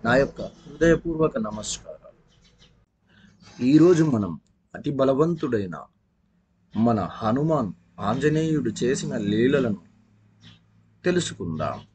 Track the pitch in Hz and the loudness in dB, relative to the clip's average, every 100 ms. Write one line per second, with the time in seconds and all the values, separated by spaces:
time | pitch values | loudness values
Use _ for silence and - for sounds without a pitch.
0 | 113 127 135 - 98 - - 143 165 160 | 2 2 0 -4 -14 -14 -20 0 2 2
1 | 170 156 156 131 110 107 104 - - 76 | 0 -2 -2 -2 -6 -8 -10 -12 -14 -20
2 | - _ _ _ _ _ _ _ _ _ | -20 _ _ _ _ _ _ _ _ _
3 | _ _ - _ - - 123 151 170 170 | _ _ -20 _ -20 -4 4 6 8 6
4 | 160 120 95 78 _ _ _ - 147 135 | 4 2 -2 -6 _ _ _ -10 -8 0
5 | 131 135 160 165 151 117 95 78 - _ | 2 2 0 0 -2 -4 -4 -10 -16 _
6 | _ _ _ _ _ _ _ - 117 110 | _ _ _ _ _ _ _ 0 2 2
7 | 87 - 110 123 156 156 104 - _ - | -2 -4 -2 0 0 0 -2 -8 _ -8
8 | 101 123 147 151 160 151 120 101 120 139 | -6 0 0 0 0 -2 -2 -4 -2 -2
9 | 151 131 101 107 123 143 123 98 - _ | -4 -4 -2 2 2 2 0 -4 -10 _
10 | _ _ _ _ - - _ _ _ _ | _ _ _ _ -20 -20 _ _ _ _
11 | 180 175 - - 87 78 76 64 - | -2 0 -2 -8 -8 -4 -6 -6 -14